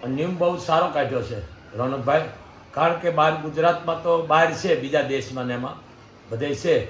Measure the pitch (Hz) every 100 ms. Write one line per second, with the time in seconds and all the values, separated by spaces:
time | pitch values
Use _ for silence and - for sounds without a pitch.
0 | 123 135 170 175 175 175 - 160 180 151
1 | 127 123 110 110 - - - 104 127 135
2 | 120 156 160 - - - - - 165 170
3 | 175 156 156 156 156 147 170 170 - 165
4 | 175 165 156 156 165 160 190 147 135 151
5 | 135 135 - 131 123 120 131 131 - -
6 | - - - 113 143 139 170 143